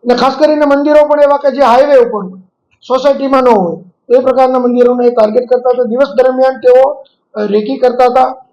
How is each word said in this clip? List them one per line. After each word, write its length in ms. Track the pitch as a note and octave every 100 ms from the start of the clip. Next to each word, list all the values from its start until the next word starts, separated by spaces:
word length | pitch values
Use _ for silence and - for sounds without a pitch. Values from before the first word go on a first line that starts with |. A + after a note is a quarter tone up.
અને 100 | A#3+
ખાસ 220 | B3 B3+ C4
કરીને 400 | D4+ D4+ D4 C#4
મંદિરો 320 | C#4+ D4+ D4
પણ 120 | D4
એવા 160 | C#4+ C#4+
કે 200 | C#4+ B3+
જે 60 |
હાઈવે 340 | C4 A#3+ D4 C4+
ઉપર 280 | A#3 G#3+
હોય, 160 | F#3 - _ _ _ _ -
સોસાયટીમાં 540 | B3+ C4+ C4+ C4+ C4+
ન 60 | B3
હોય, 360 | A3 F3 E3 - _ _ B3
એ 20 |
પ્રકારના 380 | C4 B3+ C4 B3+
મંદિરોને 520 | B3 B3 B3 B3 A#3+
ટાર્ગેટ 380 | A#3+ G#3+ A3 B3
કરતા 220 | B3 B3
હતા. 120 | B3+
દિવસ 240 | A#3+ A#3 C#4 B3+
દરમિયાન 420 | B3+ B3+ C4 C4
તેઓ, 300 | B3+ B3 C4+ D4 - _ _
અ, 100 | A3 G#3
રેકી 300 | G#3 G#3+ C4+
કરતા 280 | B3 A#3+
હતા. 420 | B3 B3+ C4 - _